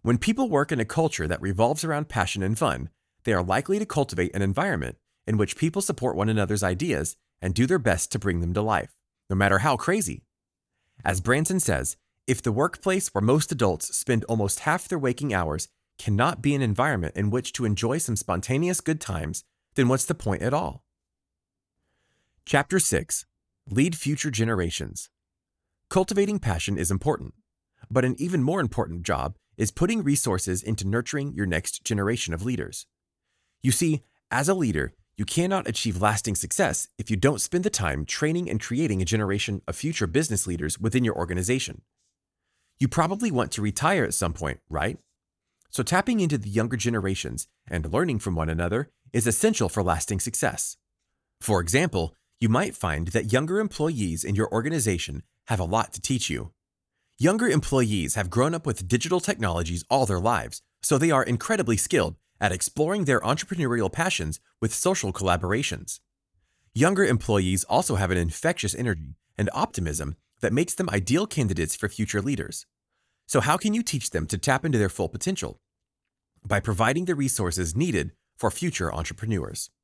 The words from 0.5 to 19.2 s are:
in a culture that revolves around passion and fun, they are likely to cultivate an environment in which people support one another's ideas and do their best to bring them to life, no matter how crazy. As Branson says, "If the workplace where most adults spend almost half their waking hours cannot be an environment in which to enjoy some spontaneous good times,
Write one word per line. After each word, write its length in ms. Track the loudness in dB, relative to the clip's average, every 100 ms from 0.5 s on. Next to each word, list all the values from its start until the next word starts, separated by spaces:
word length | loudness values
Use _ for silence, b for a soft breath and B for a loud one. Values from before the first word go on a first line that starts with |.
| 2 2
in 80 | 0
a 60 | -2
culture 420 | 0 0 0 -2
that 140 | -2
revolves 420 | -2 2 2 2
around 240 | -2 -2 -2
passion 340 | -2 -2 0
and 140 | -2 0
fun, 320 | 0 -2 -6 _ _ _
they 100 | 0
are 80 | 0
likely 360 | 2 0 0 -2
to 60 |
cultivate 500 | 0 0 -2 0 -2
an 60 | 0
environment 560 | 0 0 0 -2 -4 -8 _ _ -2
in 100 | 0
which 220 | 0 0
people 240 | -2 0
support 340 | -2 0 -2 0
one 140 | 2
another's 320 | 2 2 0
ideas 540 | 0 0 0 0 -2 -8 _ _
and 120 | -4
do 120 | 2 2
their 120 | 4
best 320 | 2 0 0
to 80 | -2
bring 220 | -2 0
them 140 | 0
to 80 | 0
life, 340 | 2 0 -2 _ _ _ _
no 80 | 2
matter 220 | 4 4
how 180 | 4 0
crazy. 480 | 0 0 -2 -6 _ _ _ _ _ _ _ _
As 160 | -2 0
Branson 400 | 2 2 2 0
says, 380 | 2 0 -2 -6 _ _ -2
"If 140 | 0
the 100 | 0
workplace 580 | 2 0 0 0 0 0
where 120 | 0
most 320 | 4 4 2
adults 420 | 2 2 2 -2
spend 300 | -4 0 0
almost 360 | 2 0 0 0
half 280 | 0 -2 -2
their 100 | -2
waking 360 | 0 0 0
hours 340 | 0 0 -2 -6 _ _ _
cannot 420 | 0 2 2 2
be 140 | 0
an 80 | 2
environment 520 | 2 2 2 2 -2
in 140 | 0 0
which 240 | 0 -2
to 140 | -2 0
enjoy 320 | 2 0 0
some 180 | 0 -2
spontaneous 640 | 0 -2 0 0 2 0
good 220 | 0 -2
times, 420 | -2 -4